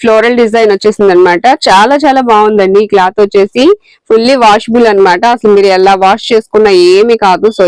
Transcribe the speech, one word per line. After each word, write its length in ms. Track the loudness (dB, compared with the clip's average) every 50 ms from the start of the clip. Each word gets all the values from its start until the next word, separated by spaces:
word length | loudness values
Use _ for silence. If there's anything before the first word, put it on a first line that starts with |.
| -2
ఫ్లోరల్ 340 | 0 0 0 0 0 0 -2
డిజైన్ 300 | -2 -2 0 0 0 0 -2
వచ్చేసింది 380 | -2 -2 -4 -2 0 0 0 2
అనమాట. 280 | 2 2 2 0 0 0 -2 -2 -2 -2
చాలా 300 | 0 0 2 2 0 0 -2 0
చాలా 160 | 0 0 0 0 0
బాగుందండి 500 | 0 0 0 0 0 0 0 0 0 0 0
ఈ 40 | 0 0
క్లాత్ 260 | -2 -2 -2 -2 -2 -2
వచ్చేసి, 400 | -2 0 -2 -2 -2 -2 0 0 0 0 -2 _ _ _ _ _ -2
ఫుల్లీ 260 | -2 0 0 0 0 0 2
వాషబుల్ 400 | 2 0 0 -2 -2 -2 0 0 0 0
అనమాట. 300 | 0 0 0 0 -2 -2 -2 -2
అసలు 140 | -2 0 0 0
మీరు 120 | 2 2 0 0 0
ఎలా 160 | 0 0 0 0 0
వాష్ 220 | 0 -2 -2 -4 -4 -4
చేసుకున్నా 400 | -4 -2 _ -2 0 0 0 2 2 2 2 2
ఏమీ 220 | 2 2 0 0 0 0
కాదు, 220 | -2 -2 0 -2 -2 -2 -2
so 60 | -2